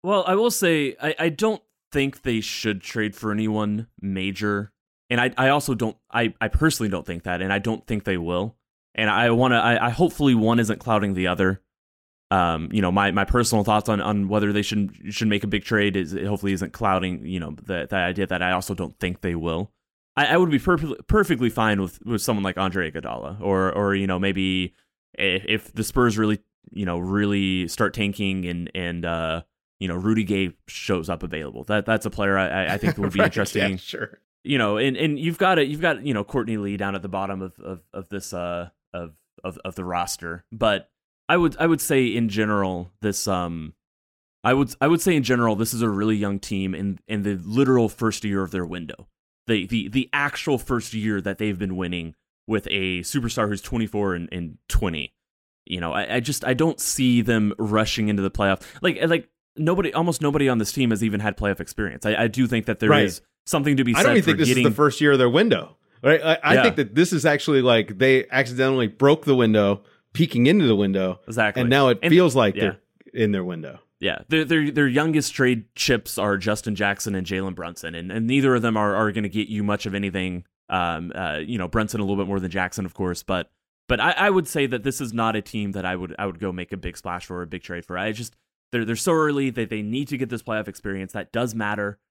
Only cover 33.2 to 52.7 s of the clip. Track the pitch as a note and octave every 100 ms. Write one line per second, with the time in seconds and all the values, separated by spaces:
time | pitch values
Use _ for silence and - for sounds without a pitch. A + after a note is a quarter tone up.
33.2 | G#2 - G2 A2 G2 F#2 - - - -
34.2 | _ _ - C#3 G#2+ G#2+ C3+ C3 D#3 D3
35.2 | D#3+ E3+ F#3+ F3 C#3 D3+ E3+ C3+ C3+ A2+
36.2 | G2+ C3+ A2 A2 G2+ G2+ G2 G2 F#2+ F#2+
37.2 | G2 F#2+ F#2+ - - F#2 _ - F#2 G2+
38.2 | - F2 F2 F2 F2 _ _ F2 E2+ D#2
39.2 | _ _ F#2+ E2 F#2 F2+ F2+ F2 E2+ -
40.2 | E2+ E2+ _ A2 A2+ G2+ - _ _ _
41.2 | _ E3+ E3 - E3 D#3+ - C#3 B2 G#2+
42.2 | A2+ G2+ G#2+ G#2 F#2+ F2+ F2+ _ G#2+ G2
43.2 | - F#2 F2 E2+ D#2 - _ _ _ _
44.2 | _ _ - C3 C#3 - C#3 E3 F#3+ D#3+
45.2 | A#2+ B2 A#2 G2+ A2+ A#2+ A#2 G2 G#2+ G#2+
46.2 | G2+ G2 - G2 F#2+ F2 G2+ F2+ _ G#2+
47.2 | G2+ G2 F2 A2+ C#3 B2+ A2+ - A2+ G2+
48.2 | G#2+ G2 F#2 F#2+ F2 F2+ D#2 - - _
49.2 | _ _ - A2 F#2+ A#2 G2+ A#2+ B2 C#3+
50.2 | C#3+ - - C3 - B2 - A2+ G#2+ G2+
51.2 | G2 F#2+ G#2+ F#2+ G2 F#2 F2+ F2 E2 -
52.2 | _ _ - G#2+ -